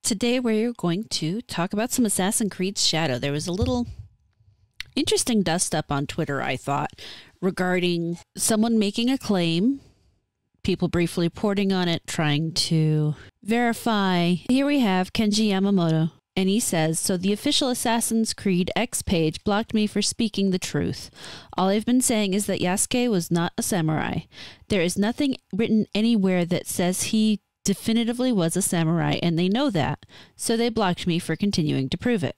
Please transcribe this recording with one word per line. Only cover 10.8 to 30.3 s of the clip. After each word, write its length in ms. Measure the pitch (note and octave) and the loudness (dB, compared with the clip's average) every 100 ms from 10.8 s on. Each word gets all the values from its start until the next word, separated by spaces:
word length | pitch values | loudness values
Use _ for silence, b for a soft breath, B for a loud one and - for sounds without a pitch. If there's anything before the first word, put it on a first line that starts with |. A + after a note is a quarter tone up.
| F3 | 0
briefly 400 | F3 E3+ - E3+ | 0 0 0 -2
reporting 460 | - G#3+ G3+ G3 | 0 -2 0 0
on 160 | F#3+ F3 | 2 0
it, 180 | E3 - | -2 -4
trying 460 | - D3+ C#3+ D#3+ | -2 0 0 -2
to 640 | - - D#3+ D#3 D3+ D3+ D3 B _ | -2 0 2 4 2 0 -2 B _
verify. 920 | G3 A#3 A#3+ A3+ A#3 G#3 F#3+ F3+ E3+ F3 - | -2 0 2 0 0 2 2 2 2 0 2
Here 160 | B3+ | 2
we 140 | C#4 C#4+ | 2 2
have 340 | A3+ F#3 F#3 | 2 2 0
Kenji 360 | - G#3+ G#3 A3 | 0 0 2 2
Yamamoto, 640 | F#3+ G3 G3 E3+ D#3+ D#3+ - _ - | 2 2 2 4 2 0 -4 _ -2
and 120 | F#3+ | 2
he 120 | G#3 | 2
says, 400 | - E3+ D#3+ D#3+ | 0 0 0 0
"So 160 | - F#3 | -2 0
the 160 | F#3 | 0
official 360 | G#3 D4 D4 C4 | 0 0 0 0
Assassin's 640 | B3 B3 A#3 A3+ A3+ A3 | -2 0 0 0 0 -2
Creed 380 | - G3+ F3 F#3 - | -2 0 0 0 -2
X 260 | A#3 - | -4 -4
page 400 | - E3+ D#3+ - | -2 0 0 -2
blocked 320 | - G#3 A3+ | -2 -2 0
me 140 | A3 G#3+ | 0 0
for 120 | G#3 | 0
speaking 500 | - - A#3 - G3 | -2 -2 -2 0 0
the 80 | F#3 | 0
truth. 500 | - D3 - - - B B B B - | -2 -4 -4 -6 -14 B B B B 0
All 100 | F#3+ | 2
I've 180 | G#3 | 2
been 160 | A3 B3+ | 2 2
saying 320 | B3+ A3 G3+ | 2 0 2
is 140 | F#3+ G3+ | 0 0
that 140 | F#3+ | -2
Yasuke 500 | F3+ F#3+ - B3 B3 | 0 0 0 0 2
was 180 | G3 E3 | 0 0
not 240 | E3+ E3+ - | 0 0 -4
a 40 | |
samurai. 580 | - G3 D#3 D#3 - - - B B B - | -2 0 0 0 -2 -6 -8 B B B -4
There 120 | G#3 | 0
is 140 | E3+ G3 | 0 0
nothing 380 | G3+ - C#4+ - _ | -2 0 -2 -2 _
written 340 | F#3+ A3+ A3 - G3 | -2 2 2 2 0
anywhere 480 | A3+ A#3 F#3+ F#3 | 2 2 2 2
that 240 | F3 F3 - | 0 -2 -4
says 360 | - F3 F#3 | -2 0 0
he 360 | - A3 A3 G#3 _ _ | -2 2 2 0 _ _
definitively 680 | - G3+ - A3+ A3+ A#3+ B3+ | -2 -2 0 2 2 0 0
was 260 | G#3+ E3 F3 | 2 2 0
a 60 | |
samurai, 560 | - F3 D#3+ E3+ D3 D3 | 0 0 2 2 0 0
and 160 | E3+ E3 | 0 2
they 120 | F3+ | 2
know 200 | A3 D4 | 2 0
that, 360 | F#3+ D3 D3 - B B | 0 -2 -4 -12 B B